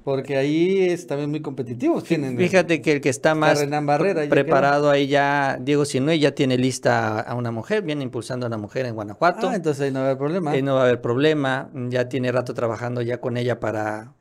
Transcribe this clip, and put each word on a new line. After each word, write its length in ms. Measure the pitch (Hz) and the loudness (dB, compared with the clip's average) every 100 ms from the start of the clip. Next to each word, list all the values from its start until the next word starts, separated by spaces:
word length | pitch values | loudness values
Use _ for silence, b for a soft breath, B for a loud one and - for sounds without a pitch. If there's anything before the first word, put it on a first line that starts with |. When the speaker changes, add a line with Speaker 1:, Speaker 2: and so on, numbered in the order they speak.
Speaker 1:
Porque 320 | 143 135 131 135 | -4 -4 -2 -2
ahí 460 | 143 156 175 196 | 0 2 2 2
es 220 | 180 175 - | 2 0 -4
también 220 | 143 147 | -4 -4
muy 140 | 151 | -4
competitivo, 580 | 151 135 127 123 311 254 | -6 -8 -8 -2 0 0
Speaker 2:
Fí-, 60 | - | 0
Speaker 1:
tienen 320 | 165 135 123 | -2 -2 0
Speaker 2:
fíjate 420 | 180 185 165 160 | 2 4 2 0
que 120 | 165 | 2
el 80 | 147 | 2
que 60 | 147 | 0
está 200 | 123 160 | 2 2
Speaker 1:
está 40 | |
Speaker 2:
más 240 | 156 156 147 | 4 4 2
Speaker 1:
Renán 260 | 143 147 | 0 -2
Barrera, 300 | 147 147 185 | 0 2 2
Speaker 2:
pre-, 60 | 165 | 0
Speaker 1:
ya 0 | |
quedó. 80 | 147 | 2
Speaker 2:
preparado 600 | 143 139 139 139 143 147 | 2 4 4 4 4 4
ahí 160 | 143 139 | 4 4
ya, 500 | 143 143 143 139 131 | 2 2 2 0 -2
Diego 240 | 127 147 | 0 2
Sinue, 340 | 147 135 139 165 | 2 0 0 2
ya 120 | 143 | 2
tiene 260 | 139 131 127 | 2 0 2
lista 640 | 127 123 139 120 113 107 | 0 0 0 2 0 -2
a, 20 | |
a 140 | 123 | -4
una 160 | 123 120 | -6 -4
mujer, 320 | 113 - 214 | -6 -2 -2
viene 220 | 165 147 | -2 -4
impulsando 420 | 131 127 107 127 120 | -6 -8 -6 -6 -4
a 20 | |
una 100 | 113 | -6
mujer 280 | 104 131 127 | -6 -6 -6
en 80 | |
Guanajuato. 560 | 110 104 101 170 175 - | -6 -8 0 0 2 -2
Speaker 1:
Ah, 60 | 208 | 0
entonces 260 | 156 135 | -2 -2
ahí 80 | 139 | -2
no 80 | 135 | 0
va 60 | 135 | 0
a 20 | |
haber 80 | 131 | 0
problema. 320 | 143 185 151 | -2 -2 0
Speaker 2:
Ahí 100 | 139 | 0
no 140 | 139 131 | 2 4
va 40 | |
a 40 | |
haber 180 | 127 120 | 4 2
problema, 680 | 120 120 151 151 135 131 - | 0 2 2 2 0 -2 -6
ya 340 | 139 123 123 123 | -8 -4 -2 -2
tiene 240 | 135 127 | -2 0
rato 220 | 123 123 | 0 -2
trabajando 480 | 123 117 107 120 123 | -2 -2 -2 -4 -4
ya 180 | 120 120 | -4 -4
con 160 | 131 120 | -4 -2
ella 240 | 123 113 | -2 -2
para 540 | 110 107 107 107 120 _ | -2 -2 -4 -6 -10 _